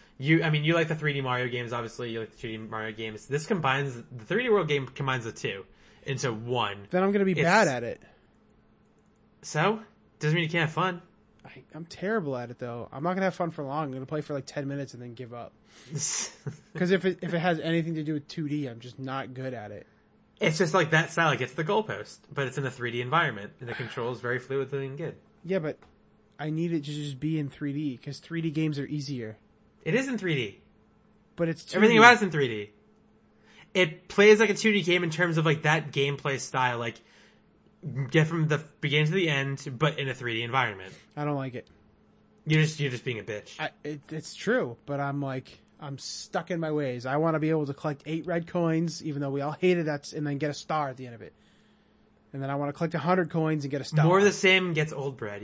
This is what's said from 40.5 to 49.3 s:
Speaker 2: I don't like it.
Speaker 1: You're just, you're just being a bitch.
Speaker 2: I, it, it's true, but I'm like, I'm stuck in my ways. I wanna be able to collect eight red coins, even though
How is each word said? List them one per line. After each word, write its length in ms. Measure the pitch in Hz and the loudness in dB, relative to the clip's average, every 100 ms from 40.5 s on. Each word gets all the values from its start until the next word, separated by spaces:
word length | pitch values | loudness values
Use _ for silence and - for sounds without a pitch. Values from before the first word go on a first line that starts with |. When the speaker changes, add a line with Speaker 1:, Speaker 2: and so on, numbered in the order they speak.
| 131 117 95 92 - - 147 | 0 0 -2 -12 -18 -14 -6
Speaker 2:
I 80 | |
don't 120 | 147 143 | -4 -4
like 180 | 135 120 | -6 -10
it. 120 | - - _ _ _ _ _ _ 156 | -14 -20 _ _ _ _ _ _ 2
Speaker 1:
You're 160 | 156 | 4
just, 160 | 156 - | 4 0
you're 120 | 143 | -4
just 120 | 123 131 | -2 -4
being 140 | 110 | -6
a 40 | |
bitch. 360 | 95 104 - - | -6 -8 -10 -8
Speaker 2:
I, 100 | 156 - | -8 -8
it, 180 | 147 147 - | -10 -10 -10
it's 220 | 156 - - | -12 -10 -6
true, 400 | 190 247 139 117 - | 0 0 0 -6 -6
but 140 | 139 | -4
I'm 220 | 143 143 | -2 -2
like, 360 | 135 131 - - _ _ | -4 -6 -10 -20 _ _
I'm 180 | 147 92 | -12 -12
stuck 540 | - - - 180 170 | -10 -12 -6 -6 -4
in 80 | 170 | -4
my 120 | 160 | -2
ways. 340 | 151 135 123 127 | 0 -2 -4 -2
I 100 | 143 | 2
wanna 220 | 165 156 | 2 2
be 100 | 156 | 2
able 160 | 160 139 | 2 0
to 60 | |
collect 300 | 143 156 139 156 | -4 -6 -6 -6
eight 220 | 160 160 | -6 -2
red 180 | 170 170 | -4 -2
coins, 580 | 175 165 160 170 160 | 0 2 2 0 -4
even 180 | 156 143 | -6 -4
though 80 | 139 | -2